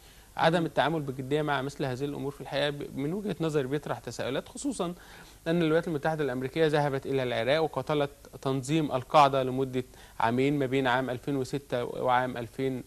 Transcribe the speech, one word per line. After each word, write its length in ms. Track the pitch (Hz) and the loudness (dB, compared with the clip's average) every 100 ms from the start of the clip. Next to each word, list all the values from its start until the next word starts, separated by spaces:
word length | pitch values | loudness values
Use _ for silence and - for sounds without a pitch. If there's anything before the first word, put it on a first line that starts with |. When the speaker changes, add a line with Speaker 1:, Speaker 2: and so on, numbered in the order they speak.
| - - - - | -20 -20 -16 2
Speaker 1:
عدم 220 | 160 175 | 4 4
Speaker 2:
مم. 60 | 160 | 0
Speaker 1:
التعامل 360 | - 135 160 | 2 2 0
بجدية 400 | 143 131 131 147 | -4 -6 -2 0
مع 200 | 151 139 | 0 -2
مثل 240 | 135 - 143 | -4 -4 -4
هذه 200 | 123 143 | -4 -4
الأمور 260 | 139 135 | -4 -8
في 100 | - | -8
الحقيقة 280 | - 139 143 | -6 -2 -2
ب-، 280 | 143 - 131 | -2 -8 -4
من 160 | 143 | -4
وجهة 220 | 190 208 175 | -4 -4 -2
نظري 260 | 160 151 127 | 0 0 0
بيطرح 320 | 147 - 123 | -2 -4 -6
تساؤلات، 500 | - 117 135 139 - | -6 -6 -4 -4 -6
خصوصا 440 | - 285 226 175 175 - - - - - | -8 -6 -4 -4 -6 -14 -20 -20 -10 -2
أن 140 | 170 | 2
الولايات 260 | 165 160 170 | 4 2 2
المتحدة 360 | 156 160 156 | -2 -2 0
الأمريكية 440 | 143 127 131 160 160 | -2 -2 -4 2 2
ذهبت 380 | 151 143 135 - | 4 2 0 -2
إلى 180 | 139 | -2
العراق 400 | 123 117 113 151 | 0 0 2 2
وقاتلت 480 | 160 - 127 151 143 - - - | 2 -2 0 0 0 -4 -18 -6
تنظيم 500 | 139 135 123 160 151 | -2 -2 0 0 2
القاعدة 520 | 120 - 160 139 135 | -2 4 6 8 6
لمدة 400 | 131 127 135 127 123 - - - | 0 0 0 -2 -6 -12 -20 -2
عامين 400 | 113 123 135 147 | 0 4 2 2
ما 60 | 131 | 2
بين 220 | 135 131 | 2 2
عام 220 | 123 131 | 2 0
ألفين 260 | 120 - 143 | -4 -4 -4
وستة 500 | 127 143 - 123 123 | -2 -6 -4 -4 -4
وعام 520 | - 127 123 127 120 | -2 2 2 2 -4
ألفين 460 | 117 - 135 131 | -8 -4 -2 -2